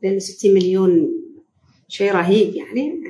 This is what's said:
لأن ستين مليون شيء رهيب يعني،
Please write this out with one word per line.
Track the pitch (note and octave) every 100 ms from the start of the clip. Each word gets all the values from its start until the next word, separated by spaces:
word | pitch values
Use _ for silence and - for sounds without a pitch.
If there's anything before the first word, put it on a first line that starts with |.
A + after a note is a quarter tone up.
لأن | F#3+ G3
ستين | F#3+ - G#3
مليون | G3 F3+ F#3+ F#3+ E3+ D3+ - - - _ _ _ _ _
شيء | - G3+
رهيب | F#3+ F3 G#3 G3
يعني، | F3 F3 A3 D4 E4+ G#3+